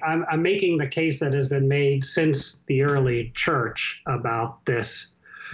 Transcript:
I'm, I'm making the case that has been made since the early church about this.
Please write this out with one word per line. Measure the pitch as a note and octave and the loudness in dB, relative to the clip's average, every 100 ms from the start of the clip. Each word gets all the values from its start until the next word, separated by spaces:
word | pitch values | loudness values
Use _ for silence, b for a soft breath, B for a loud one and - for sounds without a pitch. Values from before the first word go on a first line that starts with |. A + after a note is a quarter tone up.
| D#3+ | -2
I'm, | E3 E3+ | 0 0
I'm | D#3+ | 2
making | F3 G3+ F#3 D#3+ | 2 2 2 2
the | C#3 | 0
case | - D#3+ C3+ | 0 0 0
that | D3 | 0
has | C#3 C3+ | 0 0
been | C#3 C3+ | 2 2
made | C#3+ C#3 C#3 | 4 2 2
since | C3+ - D#3+ C#3 - - - | 0 2 2 0 -4 -8 -2
the | C3+ | 2
early | C#3+ C#3 B2+ A#2+ A#2 | 2 2 2 0 -4
church | - - C#3 A2+ - - - - | -2 0 0 -2 -4 -8 -6 -6
about | A#2+ A#2 A#2 A#2 - - | -4 -2 -2 -4 -6 -2
this. | A#2+ A2+ - - _ B B B | -2 -2 -4 -8 _ B B B